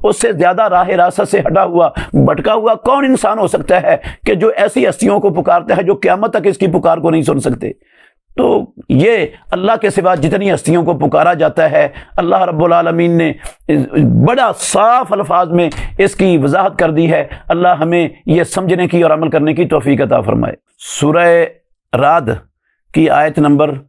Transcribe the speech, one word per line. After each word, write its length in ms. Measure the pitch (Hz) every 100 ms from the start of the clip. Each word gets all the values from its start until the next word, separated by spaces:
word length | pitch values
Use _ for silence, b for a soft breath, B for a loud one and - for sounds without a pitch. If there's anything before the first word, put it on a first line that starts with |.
उससे 280 | 208 202 233
ज़्यादा 340 | 175 175 185 220
राह 280 | 180 180
रास्त 280 | 185 180 180
से 160 | 208 196
हटा 220 | - 165
हुआ, 320 | 180 175 165 B B
भटका 380 | 139 135 156 208
हुआ 220 | 226 220
कौन 300 | 220 - 277
इंसान 340 | 269 262 208 220
हो 80 | 190
सकता 320 | - 151 180
है 220 | 170 147 B B
कि 100 | -
जो 160 | 196 214
ऐसी 340 | - 202 269
हस्तियों 340 | 240 - 220 202
को 100 | 202
पुकारता 460 | 160 160 175 165
है 80 | 185
जो 120 | 180
क़यामत 400 | 196 180 185 220
तक 80 | 214
इसकी 220 | 170 - 190
पुकार 320 | - - 165
को 100 | 170
नहीं 140 | 160
सुन 160 | 143 139
सकते। 360 | 131 117 - - b b b b _ -
तो 360 | - 415 - - -
ये 420 | 131 196 220 156 B B
अल्लाह 220 | 185 190
के 140 | 226 208
सिवा 260 | - 180
जितनी 340 | 180 156 202 196
हस्तियों 340 | 151 - 170
को 100 | 165
पुकारा 400 | 156 135 151 170
जाता 340 | 170 156 - 156
है, 260 | 151 143 B B -
अल्लाह 240 | 170 185
रब्बुल 300 | 180 156 170
आलमीन 380 | 170 170 165 170
ने 240 | 170 156 - B B - 151 123 - 127 117
बड़ा 260 | 143 254 233
साफ 600 | - - 190 220 247 247
अल्फाज 360 | 202 151 175 180
में 180 | 175 165 B B -
इसकी 380 | 190 - 190 165
वजाहत 380 | 139 170 190 196
कर 120 | 170
दी 160 | 156 165
है। 220 | 160 147 B -
अल्लाह 240 | 170 180
हमें 460 | 147 165 175 156 - -
ये 160 | 165
समझने 440 | 165 190 185 180 180
की 160 | 175
और 80 | 165
अमल 180 | 156 160
करने 240 | 156 151
की 120 | 151
तौफीक 360 | 175 156 135 131
अता 200 | 139 123
फरमाए। 340 | 104 117 113 - _ _
सूरह 640 | - - 147 160 170 170 165 - _ _ _
राद 460 | 120 139 170 120 - _ _ _ _ _
की 140 | 156 156
आयत 320 | 135 151 147
नंबर 360 | 147 143 151 135